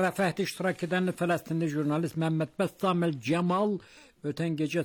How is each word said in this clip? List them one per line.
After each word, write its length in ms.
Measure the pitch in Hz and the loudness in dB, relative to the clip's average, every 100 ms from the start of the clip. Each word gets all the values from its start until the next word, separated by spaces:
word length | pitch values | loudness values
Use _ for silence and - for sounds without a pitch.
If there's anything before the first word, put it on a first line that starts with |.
Rəfəhdə 420 | 185 165 190 151 | 2 2 0 0
iştirak 400 | 185 - 185 - 170 | -2 -2 -2 -2 0
edən 240 | 180 185 - | 0 0 0
fələstinli 480 | 175 165 - 165 165 | 0 0 0 0 0
jurnalist 480 | 147 147 151 170 160 | 0 0 0 0 0
Məmməd 380 | 160 160 156 - | 0 0 0 -2
Bəssam 480 | 185 - 196 175 170 | -4 0 0 2 2
Əl-Cəmal 720 | 143 117 165 175 180 214 196 - - - _ 147 | 0 -2 0 2 2 0 -2 -8 -20 -20 _ -6
ötən 320 | 143 165 156 | -4 -2 -2
gecə 240 | 151 170 | -2 -2